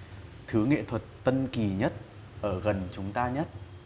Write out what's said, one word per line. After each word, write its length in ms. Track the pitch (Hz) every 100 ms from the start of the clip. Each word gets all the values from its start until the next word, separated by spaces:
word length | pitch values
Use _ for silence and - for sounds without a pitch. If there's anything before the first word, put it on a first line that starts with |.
| - - - - -
thứ 180 | 110 120
nghệ 180 | 151
thuật 180 | - 113 - -
tân 240 | 131 131 131
kỳ 220 | 117 104
nhất 240 | 95 147 - - - - -
ở 180 | 104 92
gần 280 | 104 98 92
chúng 200 | 98 98
ta 180 | 120 123
nhất. 180 | 135 170 - - -